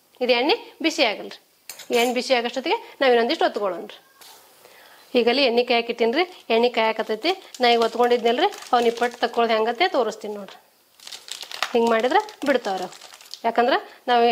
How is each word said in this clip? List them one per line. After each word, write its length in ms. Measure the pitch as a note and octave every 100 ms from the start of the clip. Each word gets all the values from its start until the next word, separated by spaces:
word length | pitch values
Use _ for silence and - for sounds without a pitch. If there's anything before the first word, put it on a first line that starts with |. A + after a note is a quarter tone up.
| _ -
ಇದು 80 | B3 A#3+
ಎಣ್ಣೆ 160 | C#4+ A#4 - -
ಬಿಸಿ 180 | D#4 D4+ A#3+
ಆಗಲ್ರಿ. 280 | G3 G3+ - _ _ - - -
ಈ 40 | A#3+
ಎಣ್ಣೆ 120 | B3 A#3+
ಬಿಸಿ 160 | B3 B3
ಆಗೋಷ್ಟೊತ್ತಿಗೆ 400 | A#3 C4 D#4+ A4 - -
ನಾವು 100 | C4+
ಇನ್ನೊಂದಿಷ್ಟು 320 | A#3+ A#3 D#4+ F4
ಒತ್ಕೊಳ್ಳೋಣ 380 | A3 G3+ E3+ -
ರೀ. 60 | - _ - - - _ _ - - - - - B3
ಈಗ 60 | A#3
ಅಲ್ಲಿ 120 | C4 C4+
ಎಣ್ಣೆ 140 | A#3+ B3
ಕಾಯಕ್ಕೆ 200 | A#3 A#3 A#3
ಇಟ್ಟೀನಿ 200 | A3+ C4+
ರೀ. 60 | F4+ - - A3+
ಎಣ್ಣೆ 160 | A#3+ A#3+
ಕಾಯಕತ್ತೈತಿ. 540 | A3 A3 G#3+ A3 D#4 F#4+ - -
ನಾ 60 | A#3+
ಈಗ 80 | A#3 A3+
ಒತ್ಕೊಂಡಿದ್ನಲ್ಲ 520 | A#3 A#3+ A#3+ A#3 B3 G4
ರೀ, 40 | - -
ಅವು 120 | B3 A#3
ನಿಪ್ಪಟ್ಟು 300 | A#3 A#3+ -
ತಕ್ಕೊಳ್ದು 300 | A#3+ A#3+ A#3 A3
ಹೆಂಗತ್ತೆ 300 | A3 A#3 F#4 D#4+
ತೋರಿಸ್ತೀನಿ 380 | A3+ G#3 G#3 G#3
ನೋಡ್ರಿ. 180 | F#3+ - _ _ _ _ - - - - - - -
ಹಿಂಗೆ 160 | A#3+ A#3 A3
ಮಾಡಿದ್ರೆ 240 | B3 F#4 G#4+ - C#4
ಬಿಡ್ತಾವ್ರಿ 360 | B3+ G#3+ F#3 F3+
ಅವು, 100 | - - - - - A3+
ಯಾಕಂದ್ರೆ 300 | A3+ B3 F4 - - -
ನಾವು 160 | A#3+ A#3+